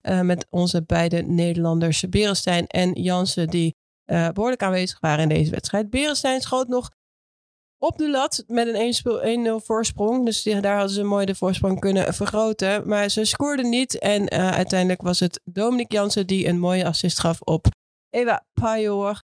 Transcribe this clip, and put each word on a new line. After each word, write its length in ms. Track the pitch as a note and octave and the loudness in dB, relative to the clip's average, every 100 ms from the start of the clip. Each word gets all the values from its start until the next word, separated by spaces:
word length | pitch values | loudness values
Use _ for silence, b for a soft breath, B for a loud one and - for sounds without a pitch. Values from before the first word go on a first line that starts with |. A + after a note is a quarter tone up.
Eh, 200 | - F#3 | 0 0
met 260 | F3+ F3+ - | 2 0 -2
onze 340 | F3+ F3 F3 | -2 0 -2
beide 380 | D#3+ E3+ E3+ E3+ | 0 0 2 0
Nederlanders 880 | - E3+ E3+ E3+ E3 E3 E3 D#3+ F#3 | 0 0 2 0 0 2 2 0 0
Beresteyn 580 | G3 G#3 F#3+ - F3 - | 2 2 0 0 0 0
en 240 | - F#3 | 0 0
Jansen 540 | - F3+ F3+ F#3 - E3 | 0 0 0 0 0 0
die, 280 | F3 E3 - _ _ - | 2 0 -2 _ _ -2
eh, 240 | E3+ E3 | 0 0
behoorlijk 340 | F#3 A#3 B3+ | 0 -2 0
aanwezig 360 | G3 F#3 F#3 - | 0 0 -2 -2
waren 240 | D#3+ D3+ | 0 2
in 60 | D#3 | 2
deze 220 | D#3 D#3 | 2 2
wedstrijd. 380 | - - G3+ G#3 | -2 -2 -4 -2
Beresteyn 520 | B3+ D4+ C#4 C4+ C4 | -2 0 0 0 0
schoot 260 | - C4 B3+ | 0 -2 0
nog 220 | B3 - _ _ _ _ _ _ _ _ _ | -2 -4 _ _ _ _ _ _ _ _ _
op 140 | D#4 E4 | -4 0
de 120 | D4+ | 0
lat 340 | C4+ D4 - A3 | 0 0 -4 -2
met 200 | A#3 A#3 | 0 0
een 80 | A3 | 0
één 180 | A#3 | 0
speel, 280 | A#3 B3 A3+ | 0 -2 0
één 200 | A3 A#3+ | 0 0
nul 180 | A#3 A3+ | 0 -2
voorsprong. 680 | - A3 A#3 - G#3 B3+ A#3+ | -2 -2 -2 -2 0 2 0
Dus 160 | G#3+ | 0
die, 180 | G#3+ G3+ | 0 0
daar 160 | G3+ G3+ | 0 0
hadden 180 | G3 G3+ | 0 -2
ze 80 | |
mooi 220 | G3+ G3+ G3 | 0 0 0
de 100 | F#3+ | 0
voorsprong 440 | F#3 F#3 F#3+ F#3 | -2 0 0 0
kunnen 340 | G3 F#3+ - | 2 2 0
vergroten. 760 | F3+ G3+ G#3+ A3 G#3+ F#3+ G#3 - | -2 -2 0 0 0 0 0 0
Maar 220 | G#3 G3+ | 0 0
ze 160 | G#3+ A3 | 0 0
scoorden 440 | - C#4+ C#4+ B3 | 0 -2 0 0
niet. 300 | A#3+ B3+ - | 0 0 -2
En, 280 | G3 G#3 G3+ | 0 2 0
eh, 240 | - F#3 | 0 0
uiteindelijk 500 | F#3 F#3 F#3 F3+ F3+ | 0 0 2 2 0
was 180 | F3+ F3+ | 0 0
het 220 | F3+ - | 0 -2
Dominic 480 | - F3 A3+ B3 A#3 | -10 -2 0 0 0
Jansen 360 | G#3 G3+ G3+ F#3 | 0 0 0 0
die 200 | F#3+ F3+ | 0 2
een 120 | F3 | 0
mooie 260 | F3 F#3 E3+ | 2 0 0
assist 340 | D#3+ F3+ - | 0 -2 0
gaf 220 | E3+ E3+ | -2 -2
op 260 | - D#3+ - - _ _ _ | -2 2 2 0 _ _ _
Eva 360 | B3 A#3+ G#3 _ | -2 0 0 _
Pajor. 680 | - A3+ A3 G#3+ G3+ G3+ G#3 _ | -2 0 0 0 0 -2 -6 _